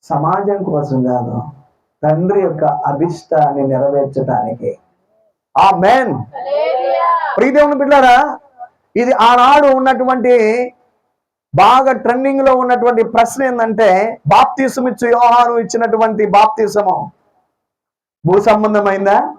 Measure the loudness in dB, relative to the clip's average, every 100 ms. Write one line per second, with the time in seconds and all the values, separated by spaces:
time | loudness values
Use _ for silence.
0 | _ -6 -4 -4 -4 -6 -4 -6 -4 -4
1 | -2 -4 -6 -8 -10 -16 _ _ _ _
2 | -4 -2 0 -2 -2 -2 -4 -2 -6 -4
3 | -4 -6 -4 -2 0 -2 -4 -2 -2 -2
4 | -4 -6 -4 -4 -6 -8 -10 -10 _ _
5 | _ _ _ _ _ 0 2 2 2 2
6 | 0 -6 -10 -12 -6 -4 -2 -2 -2 -2
7 | 0 -2 -2 0 0 2 2 0 2 4
8 | 4 4 2 -6 _ _ -20 _ _ -4
9 | 0 2 4 4 4 4 4 2 0 0
10 | 0 -2 2 2 2 -2 -6 _ _ _
11 | _ _ _ _ _ 2 4 4 2 0
12 | -2 -2 -2 0 2 2 0 0 0 0
13 | 0 0 0 0 -4 -2 -4 0 2 2
14 | 0 -6 0 2 2 0 -4 -2 -4 -4
15 | -2 2 4 4 2 0 -2 -4 -2 0
16 | -2 0 2 4 2 2 -2 -2 -2 -4
17 | -6 _ _ _ _ _ _ _ _ _
18 | _ _ 0 0 2 0 0 0 -2 -2
19 | 0 0 -2